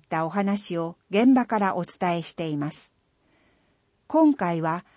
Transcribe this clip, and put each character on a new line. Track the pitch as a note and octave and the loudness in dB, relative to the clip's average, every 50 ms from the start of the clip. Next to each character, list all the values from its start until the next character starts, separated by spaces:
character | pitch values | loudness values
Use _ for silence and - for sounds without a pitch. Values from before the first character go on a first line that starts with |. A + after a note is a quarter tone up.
| _ _ | _ _
た | - D#3+ D#3+ | -4 -4 -2
お | E3 | -2
話 | E3 G3+ G3+ G3 G3+ G#3 G#3 - F3 E3+ | -2 -2 -2 0 -2 -4 -4 -6 -6 -4
を | E3 E3 E3+ - _ - | -4 -6 -8 -12 _ -2
現 | F3+ G3+ A#3 B3+ C4+ | 0 4 6 6 6
場 | B3 A#3+ | 4 4
か | - A#3 G#3+ | 2 0 0
ら | G3+ F#3+ - | 0 0 0
お | - E3+ | -2 -4
伝 | - - - F#3 F3+ E3+ E3+ | -6 -6 -4 -2 -2 -2 -2
え | |
し | D#3+ - - | -4 -8 -10
て | - E3+ D#3+ | -8 -6 -4
い | D3+ C#3+ | -4 -4
ま | D3 D3+ | -4 -6
す。 | D#3 - - - _ _ _ _ _ _ _ _ _ _ _ _ _ _ _ _ _ _ _ _ _ _ _ - | -8 -10 -16 -20 _ _ _ _ _ _ _ _ _ _ _ _ _ _ _ _ _ _ _ _ _ _ _ -2
今 | - D#4 D#4+ D4+ C#4 | 2 4 4 4 4
回 | - G3 F3 E3+ E3 | 4 0 -2 -2 -2
は、 | D#3+ E3 D#3+ F3 - _ _ | -2 -2 -4 -4 -8 _ _